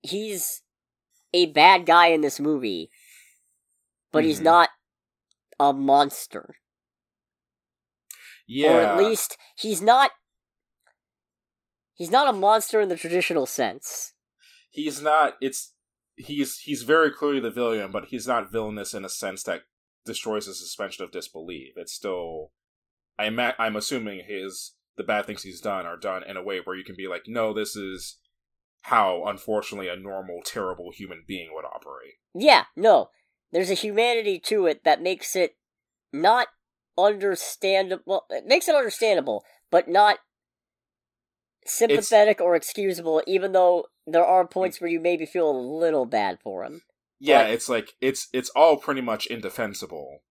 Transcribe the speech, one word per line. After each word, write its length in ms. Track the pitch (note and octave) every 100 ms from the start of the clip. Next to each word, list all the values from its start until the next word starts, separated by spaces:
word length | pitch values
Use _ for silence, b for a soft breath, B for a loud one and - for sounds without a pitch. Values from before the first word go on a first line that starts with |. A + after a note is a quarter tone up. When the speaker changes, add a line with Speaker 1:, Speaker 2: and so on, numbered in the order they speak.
Speaker 1:
he's 600 | D#3+ F#3+ A3 F#3+ - - _ _ _ _ _ _ _
a 120 | F3 E3+
bad 400 | D3 E3+ F#3+ E3
guy 220 | E3+ E3+
in 120 | D#3+
this 180 | D3 -
movie, 500 | D3 D3 A#2+ F2 D#2+ b b b b b _ _ _ _ _ _ _
but 120 | D#3
he's 120 | D#3+ C#3+
Speaker 2:
Mm-hmm. 80 |
Speaker 1:
not 240 | D#3+ F3 E3+ _ _ _ _ _ _ _ _ _
a 140 | C#3+
monster. 840 | C#3 C3+ C#3 C#3+ - - - - - _ _ _ _ _ _ _ _ _ _ _ _ _ _ _ B B B _
Speaker 2:
Yeah. 260 | B2 D3+
Speaker 1:
Or 80 | E3
at 180 | G#2+ G2
least, 380 | A3 A3 - - b -
he's 240 | G#3+ F#3
not, 300 | G#3 B3+ C4+ _ _ _ _ _ _ _ _ _ _ _ _ _ _ _ _ _ _
he's 160 | _ E3+
not 180 | B3 C#4+
a 40 | G#3
monster 440 | G3 A3 G#3+ A3
in 80 | G3+
the 80 | E3+
traditional 500 | E3+ F3+ F3 E3 B2+
sense. 680 | - A#2 - - - - _ _ _ b b b
Speaker 2:
He's 300 | - D3+ C#3
not, 340 | D3+ D#3 D3 -
it's, 340 | C3+ - - _ _ _ _ _
he's, 420 | C3 D3 C3+ -
he's 220 | - C#3+
very 280 | A#2 D#3 D#3
clearly 300 | - D3 C#3
the 100 | A#2
villain, 400 | A#2+ A#2 A2 F#2+
but 140 | G2+ -
he's 200 | B2 A2+
not 240 | A#2+ G2+
villainous 420 | A2+ G#2+ G#2+ G2
in 100 | G#2
a 40 | F#2+
sense 340 | - G2+ F#2+
that 180 | - E2+ _ _ _ _
destroys 420 | - A2+ A#2 G#2+ G2
the 80 |
suspension 500 | F2+ F2+ - G2+ -
of 80 | F2+
disbelief. 600 | F2+ - D#2+ E2 E2 C2 -
It's 160 | F2
still, 600 | - G#2 F#2 E2+ D#2+ D2+ _ _ _ _ _ _ -
I 80 | G#2+
ima-, 280 | A2+ A#2+ -
I'm 180 | A2+ G#2+
assuming 480 | - C3 G#2+ G2 F2+
his, 460 | G2+ F#2+ - - _ _ -
the 80 |
bad 220 | G2+ G#2 -
things 160 | G#2
he's 180 | G2 E2+
done 260 | G#2+ F#2+ F2
are 100 | F2
done 260 | G2+ F#2
in 140 | F2 F#2+
a 60 |
way 180 | F#2+ F#2+
where 140 | F2+ F#2
you 80 |
can 120 | F#2 F#2
be 120 | F#2+
like, 140 | F2 -
"No, 280 | A#2 A2
this 200 | G#2 G#2 G#2+
is 420 | G2 F#2 - - _ _ _ _ _ _
how, 420 | - B2 G2 F2 F2+
unfortunately, 600 | G2+ - G#2+ G2+ G2+ F#2
a 80 | F#2
normal, 440 | G2 F#2+ F#2+ F2
terrible 460 | - A#2 F#2+ F2+ F2
human 320 | E2 G2 E2 E2
being 220 | F#2+ E2
would 100 | D#2
operate." 500 | C#2+ - D2 C2+ C2 _ _
Speaker 1:
Yeah, 300 | F3 C#4+ A#3 - -
no. 320 | G#3+ E3 G2 _ _ _ _
There's 180 | E3 F#3
a 40 |
humanity 640 | F#3+ G#3+ G3+ A#3+ A#3 G#3 F3+ -
to 200 | G#3+ F3
it 180 | -
that 160 | D#3+ D3+
makes 340 | E3+ F3 -
it 220 | F#3+ E3+ _ _ _ _ _ _
not 360 | C#3 F3 A#3+ - _ _ _ _ -
understandable. 1300 | G3 G#3 G3+ F3+ - - G3 F#3+ F#3+ F#3 - F#3+ _
It 160 | - -
makes 220 | D4+ F4+
it 60 |
understandable, 680 | D4 A#3+ - A3 F#3 C3+ G#2 b b _
but 180 | E3+ E3+
not 300 | F3+ G#3 - _ _ _ _ _ _ _ _ _ _ _ _ _ _
Speaker 2:
It's 100 | -
Speaker 1:
sympathetic 640 | - A#3 A3 G#3 A3 G#3+ G3+
or 120 | F3+
excusable, 680 | E3+ - - G3 F3 D#3+ D#3+ -
even 260 | F#3+ F#3+
though 340 | F#3 F3+ F3 - _ -
there 200 | E3 E3+
are 200 | F#3 F3
points 320 | F#3 F#3 -
where 100 | E3+
you 100 | E3
maybe 240 | E3 E3+
feel 260 | D#3+ F#3 D#3+
a 60 | C3
little 460 | B2 D#3 E3 D3+
bad 340 | A#2+ A#2 G2 F#2
for 220 | A2 F#2+
him. 180 | A#2+ D#3+ _ _ _ _
Speaker 2:
Yeah, 260 | C#3 C#3
Speaker 1:
But 60 | A2+
Speaker 2:
it's 160 | A#2 -
like, 220 | A#2 G#2+ _
it's, 280 | C3 C3+ -
it's 160 | B2+ B2+
all 260 | C3 E3 D3
pretty 240 | - C3+
much 260 | A#2+ G#2+ -
indefensible 960 | A#2 G2+ - A2 G2 F#2 D#2+ C2+ D2 _